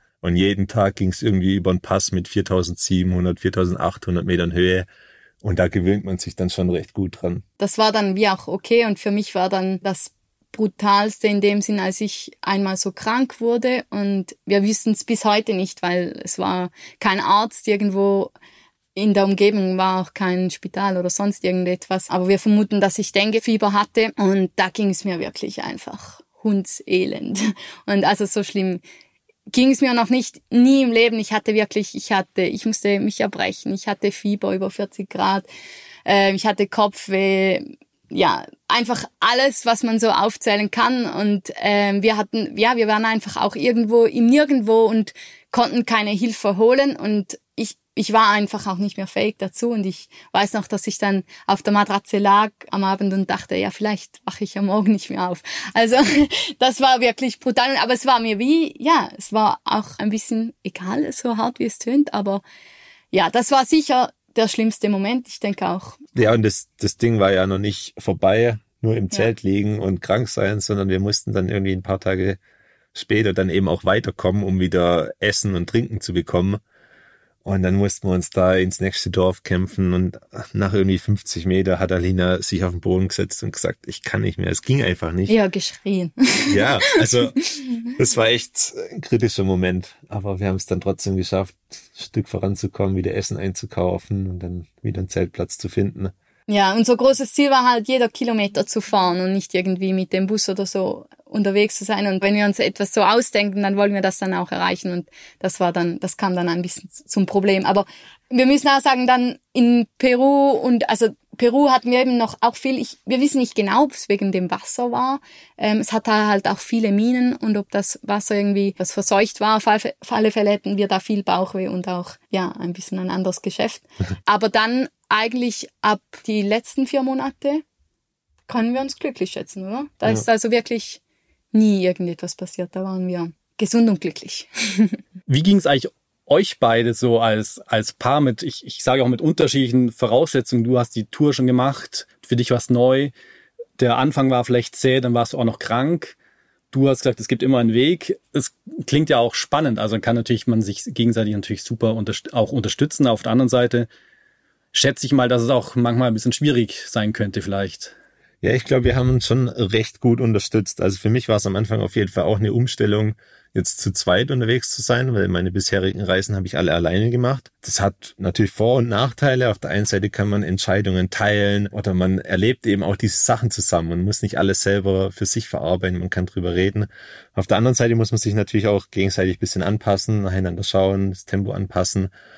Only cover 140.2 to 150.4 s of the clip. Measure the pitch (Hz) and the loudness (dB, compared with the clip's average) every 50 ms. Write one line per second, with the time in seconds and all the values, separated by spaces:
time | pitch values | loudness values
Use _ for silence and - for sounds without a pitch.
140.2 | 127 - - 131 - - 127 120 113 123 127 123 120 - - 117 104 - - - | 2 2 0 -2 -2 0 0 0 2 2 2 0 0 0 -4 -6 -8 -6 -2 0
141.2 | 147 147 135 - 127 127 127 123 127 139 135 - - - - - - _ _ _ | 2 2 2 2 2 2 2 2 2 0 -2 -4 -10 -12 -12 -12 -12 _ _ _
142.2 | - - 123 120 123 - 123 117 - - 123 120 123 127 131 135 143 139 - - | -6 -2 0 0 0 0 0 0 0 2 2 4 4 4 4 4 0 -2 -4 -10
143.2 | - - - _ _ _ _ - - _ _ - 127 120 120 127 135 151 - 143 | -20 -20 -20 _ _ _ _ -20 -20 _ _ 0 2 2 2 2 2 2 2 2
144.2 | 135 131 127 123 117 - 123 123 - - - - - 131 131 135 123 123 120 117 | 2 2 2 2 2 2 0 0 0 -2 -4 0 2 2 2 2 2 2 2 0
145.2 | 113 - - 135 117 113 107 - - - 113 123 135 156 175 156 - - - _ | 0 0 -2 -2 -2 -2 -2 -4 -4 -2 0 0 0 0 -2 -2 -4 -10 -18 _
146.2 | _ _ _ _ _ _ _ _ _ _ - 135 135 139 127 - - 131 113 - | _ _ _ _ _ _ _ _ _ _ 0 2 4 4 4 2 0 -2 -2 -2
147.2 | 113 - 127 110 131 135 135 120 117 113 110 123 135 156 180 - - - - - | -2 -4 -2 0 2 2 2 4 4 4 4 4 4 4 2 0 -2 -6 -6 -6
148.2 | _ _ - 147 - - _ _ - - 320 339 - - 139 147 156 151 139 117 | _ _ -4 -4 -4 -4 _ _ -20 -14 -12 -10 -4 0 2 2 2 4 4 2
149.2 | 117 117 - - - - 143 151 160 131 110 101 107 104 113 104 - 117 120 117 | 2 2 0 -4 -4 -2 0 0 0 0 0 -2 -2 -2 -2 -2 0 0 0 0
150.2 | 113 - 120 110 | 0 0 -2 0